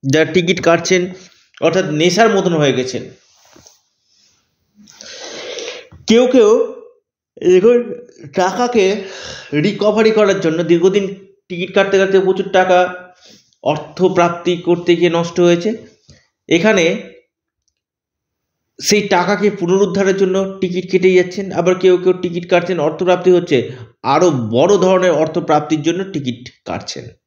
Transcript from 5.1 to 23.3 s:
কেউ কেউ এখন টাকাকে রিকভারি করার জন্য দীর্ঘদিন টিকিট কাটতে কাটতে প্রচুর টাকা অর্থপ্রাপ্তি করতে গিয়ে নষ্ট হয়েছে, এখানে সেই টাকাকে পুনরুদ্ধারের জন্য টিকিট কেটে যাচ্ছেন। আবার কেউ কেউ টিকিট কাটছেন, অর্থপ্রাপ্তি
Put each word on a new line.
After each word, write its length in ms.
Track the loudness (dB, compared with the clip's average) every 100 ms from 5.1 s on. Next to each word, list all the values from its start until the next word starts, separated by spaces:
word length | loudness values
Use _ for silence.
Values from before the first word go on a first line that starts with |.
| -18 -16 -16 -14 -12 -12 -14 -20 -16 2
কেউ 200 | 4 4
কেউ 560 | 4 4 4 0 -8 -20 _ _ _ _ -4
এখন 580 | 2 4 4 2 0 -12 -18 _ -10
টাকাকে 680 | -2 -2 -2 -2 0 0 -2 -8 -16 -16 -18 -6
রিকভারি 580 | -2 -2 0 0 2 2
করার 300 | 2 0 0
জন্য 220 | -2 -2
দীর্ঘদিন 520 | 0 2 2 0 -4 -10 -20 _ _
টিকিট 260 | -10 -4
কাটতে 240 | -2 2 2
কাটতে 220 | 2 2
প্রচুর 280 | 2 -2 0
টাকা 460 | 0 2 2 2 -4 -18 _ _ -20 _ _
অর্থপ্রাপ্তি 920 | -4 -4 -6 -2 0 2 0 0 -4 -4
করতে 400 | -2 -2 0 2
গিয়ে 140 | 2
নষ্ট 300 | 0 -4 0
হয়েছে, 320 | 2 2 0 -6 -12 _ _ _ _ _ -2
এখানে 640 | 0 2 2 0 -2 -10 -20 _ _ _ _ _ _ _ _ _ _ _ _ _ _ _ -10
সেই 260 | 0 0 2
টাকাকে 420 | 0 0 0 0
পুনরুদ্ধারের 680 | -2 0 0 0 0 0 2
জন্য 420 | 0 0 -4 -6
টিকিট 300 | -6 -6 -2
কেটে 240 | 0 4
যাচ্ছেন। 380 | 2 0 -6 -8
আবার 220 | -2 -2
কেউ 220 | 2 2 2
কেউ 160 | 2
টিকিট 380 | -2 -4 -8 -2
কাটছেন, 300 | -2 0 -2
অর্থপ্রাপ্তি 500 | -2 -2 0 2 4